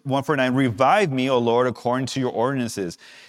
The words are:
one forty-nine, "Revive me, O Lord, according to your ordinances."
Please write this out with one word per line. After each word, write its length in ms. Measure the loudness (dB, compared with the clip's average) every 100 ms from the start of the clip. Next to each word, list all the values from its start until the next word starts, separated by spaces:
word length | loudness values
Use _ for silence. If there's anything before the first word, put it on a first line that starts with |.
one 200 | -4 -2
forty-nine, 300 | 0 0 0
"Revive 580 | 2 0 2 4 4 2
me, 180 | 0 0
O 100 | 2
Lord, 280 | 2 2 2
according 380 | -2 -2 -2 -2
to 120 | -4
your 120 | -2
ordinances." 680 | -2 -2 -2 -4 -4 -6 -8 -16 -20